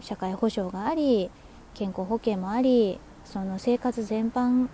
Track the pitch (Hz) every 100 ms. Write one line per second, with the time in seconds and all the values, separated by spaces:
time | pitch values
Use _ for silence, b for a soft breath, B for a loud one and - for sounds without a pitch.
0 | - 202 190 190 220 214 185 185 220 320
1 | 294 220 185 B B B B - 196 185
2 | 185 226 226 196 185 220 262 247 202 -
3 | - - - 202 190 190 - 247 254 240
4 | 208 220 226 247 247 247 254